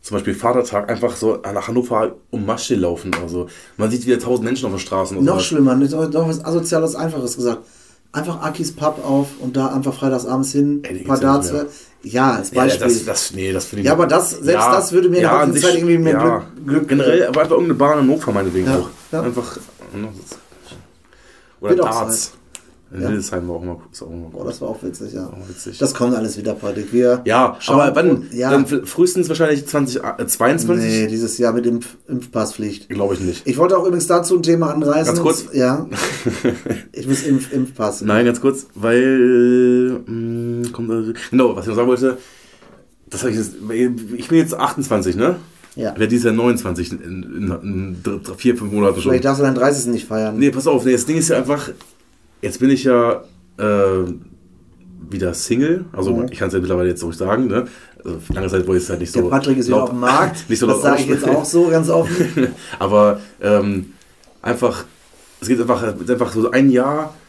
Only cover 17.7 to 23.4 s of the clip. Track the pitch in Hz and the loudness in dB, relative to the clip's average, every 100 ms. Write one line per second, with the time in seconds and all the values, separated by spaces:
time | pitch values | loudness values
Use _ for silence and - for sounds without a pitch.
17.7 | - 143 151 131 156 156 101 95 90 92 | 2 2 4 4 2 0 -2 0 0 0
18.7 | 135 - - - 156 123 120 117 - - | 0 -2 -12 -8 -4 -4 -4 -8 -12 -18
19.7 | - 104 101 107 95 - - _ - - | -20 -16 -12 -10 -12 -18 -20 _ -20 -20
20.7 | - - _ _ _ _ - _ _ 101 | -20 -20 _ _ _ _ -20 _ _ 0
21.7 | 180 147 113 - 110 - - _ - _ | 2 2 0 -2 -4 -6 -12 _ -20 _
22.7 | _ _ 92 92 104 92 92 | _ _ -8 -4 -4 -4 -6